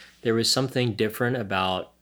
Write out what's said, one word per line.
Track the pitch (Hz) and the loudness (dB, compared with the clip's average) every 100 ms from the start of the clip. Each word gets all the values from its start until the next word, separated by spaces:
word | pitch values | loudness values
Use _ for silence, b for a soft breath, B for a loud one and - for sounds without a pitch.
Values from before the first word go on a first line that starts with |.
| B B | B B
there | 120 | 0
was | 113 110 | 2 2
something | 135 131 131 123 | 2 0 0 0
different | 98 107 - 123 127 | 0 -2 0 -2 -2
about | 98 95 92 92 - _ | -2 -2 0 -2 -6 _